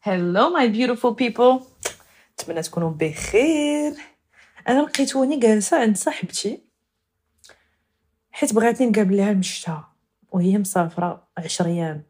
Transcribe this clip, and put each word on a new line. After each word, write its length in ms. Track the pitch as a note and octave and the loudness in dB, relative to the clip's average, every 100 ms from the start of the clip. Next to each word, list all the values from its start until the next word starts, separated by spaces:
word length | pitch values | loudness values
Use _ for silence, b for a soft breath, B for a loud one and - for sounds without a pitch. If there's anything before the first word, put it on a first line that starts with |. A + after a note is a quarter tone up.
| - | -2
Hello, 420 | F#3 F3 F3+ C#4+ | -2 0 2 2
my 180 | F4 B3 | 2 0
beautiful 460 | G#3+ B3 A#3 B3 | 2 -2 0 -2
people. 500 | A3+ B3 A3+ B3 B3+ B3+ _ - - b b b | 0 -4 2 4 4 -2 _ -12 -12 b b b
نتمنى 280 | - - E3 | -18 -8 -8
تكونوا 280 | D#3+ - E3+ | -6 -4 -4
بخير. 1040 | D#3 D#3+ D3+ - G3+ C#4+ D#4 D4 D4 D4 D4 - _ _ b b b - | -2 -4 -4 -2 2 2 2 0 0 -2 -6 -18 _ _ b b b 0
أنا 140 | B3+ | 0
لقيتوني 580 | D4 - C4+ C4+ C4 D4 | 0 0 -2 0 0 2
جالسة 420 | A#3 G#3+ G3 E4 | 4 4 4 2
عند 160 | A#3 G3+ | 2 2
صاحبتي، 640 | - C#4+ F3 - G3 D4 _ _ _ _ _ _ _ _ _ b b b b b _ _ _ | -2 -4 -8 -6 -6 -6 _ _ _ _ _ _ _ _ _ b b b b b _ _ _
حيت 220 | - D4 | -4 0
بغاتني 340 | G#3+ A3+ A#3 B3+ | 2 2 2 2
نقابل 300 | G#3 G3+ G3 | 2 2 2
لها 140 | G3 | 2
المشتى، 460 | G3+ F#3 - - D#3 D#3 _ _ _ _ | 0 -2 -6 -8 -10 -12 _ _ _ _
وهي 260 | F#3+ F3+ G3 | -2 2 2
مسافرة 680 | G3 F#3 E3+ E3+ F3 - _ - | 0 -2 -2 -2 -6 -6 _ -14
عشر 280 | E3 - E3+ | -10 -4 -2
أيام. 380 | E3+ E3 D3+ D3+ | -2 -4 -8 -14